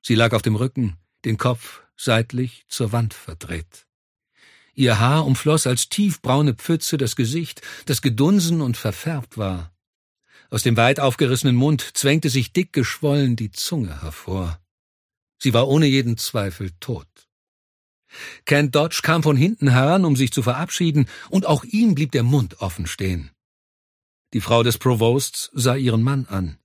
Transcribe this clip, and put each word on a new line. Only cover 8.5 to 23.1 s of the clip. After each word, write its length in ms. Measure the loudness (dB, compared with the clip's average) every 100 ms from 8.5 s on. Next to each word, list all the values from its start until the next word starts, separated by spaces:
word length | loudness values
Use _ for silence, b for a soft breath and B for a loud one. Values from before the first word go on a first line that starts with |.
| 0
und 160 | 0 -2
verfärbt 600 | -4 -6 -6 -6 -8 -6
war. 380 | -6 -6 -10 _ _ _ _ _ b b b
Aus 140 | -2
dem 120 | 2 4
weit 240 | 4 4
aufgerissenen 560 | 0 2 0 2 2 2
Mund 260 | 2 0
zwängte 480 | -4 -2 0 2 0
sich 220 | -2 -2
dick 220 | -2 -2
geschwollen 640 | -2 -2 -2 0 2 0 -2
die 160 | -6
Zunge 500 | -8 -6 -4 -6 -8
hervor. 580 | -12 -12 -8 -6 -6 -8 _ _ _ _ _ _ _ _
Sie 140 | 0
war 140 | 2 4
ohne 180 | 4 4
jeden 320 | 4 0 -4
Zweifel 540 | -4 -4 -4 -6 -12 -10
tot. 280 | -10 -10 -12 _ _ _ _ _ _ _ _ _ _ B B B 0
Kent 280 | 2 2
Dodge 280 | 0 0 -2
kam 180 | 0 2
von 160 | 2 4
hinten 300 | 2 2 4
heran, 380 | 4 4 4 4
um 100 | 2
sich 160 | 0
zu 100 | 0
verabschieden, 680 | -2 -2 -6 -2 0 2 0 B B
und 160 | -2 2
auch 180 | 0
ihm 300 | 0 2 2
blieb 180 | 2 0
der 120 | 0
Mund 380 | 2 2 0 -6
offen 260 | -8 -6 -10
stehen. 420 | -4 -4